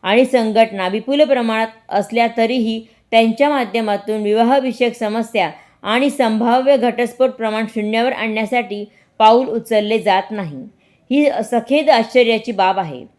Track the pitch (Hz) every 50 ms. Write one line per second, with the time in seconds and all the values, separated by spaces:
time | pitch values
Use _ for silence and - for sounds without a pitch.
0 | - 185 202 233 262 254 - 254 226 220 214 226 226 220 208 196 185 185 190 220
1 | 226 - 277 285 302 247 269 254 240 226 220 220 226 220 220 - _ _ - 196
2 | 202 - - 233 233 233 226 240 226 226 247 262 226 220 220 226 226 _ _ _
3 | _ _ - 226 226 226 220 226 277 294 294 277 247 214 190 233 226 214 208 196
4 | 202 - 214 214 208 208 208 220 233 233 262 277 262 262 233 - 247 240 233 -
5 | 226 214 208 226 226 226 - 220 185 156 - - - _ _ _ - 190 214 247
6 | 262 285 247 - 262 226 220 220 233 233 233 254 262 262 285 262 214 247 226 214
7 | 240 233 240 - 254 262 254 - 226 220 214 220 226 214 - 226 208 208 214 226
8 | 233 254 254 - 208 226 214 220 220 208 - 240 233 - 208 208 208 208 _ _
9 | _ _ _ _ 220 214 226 240 262 247 220 233 226 - 226 214 208 208 214 226
10 | 175 208 196 202 190 - 220 208 190 160 147 131 - - _ _ _ _ _ _
11 | _ _ 254 285 294 285 - - 214 - - 240 226 - 262 294 311 277 302 233
12 | 226 226 - 254 247 226 233 220 220 - 226 190 190 185 190 190 185 160 143 123
13 | 127 - _